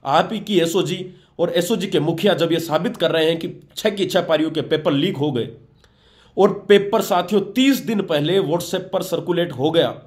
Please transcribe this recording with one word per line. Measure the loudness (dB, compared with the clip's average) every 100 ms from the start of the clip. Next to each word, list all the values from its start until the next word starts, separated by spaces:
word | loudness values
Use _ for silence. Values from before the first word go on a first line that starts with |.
आप | 2 0 0
ही | -4
की | 0 0
एसओजी | 2 0 -2 -4 -8 -16 _ -4
और | -2
एसओजी | 0 0 -2 0
के | 0
मुखिया | 0 2 2
जब | 2 0
ये | 0
साबित | 0 -2 -2 -2
कर | -2
रहे | 2
हैं | 0 0
कि | -6 -12 -18 -4
छह | -4
की | -2 0
छह | 0
पारियों | 0 0 0
के | -2
पेपर | -2 0 0
लीक | 0 0 -2
हो | -2
गए | -2 -6 -10 -20 _ _ _ _ _ _ 2
और | 2 2 4
पेपर | 4 6 -2
साथियों | 0 0 2 0 0
तीस | 2 2 2
दिन | 0 -4
पहले | 0 0 2 2
WhatsApp | 2 -2 -2 -6 -4
पर | -4
सर्कुलेट | -2 -4 -2 -2 -2
हो | -2 0
गया | 2 2 -2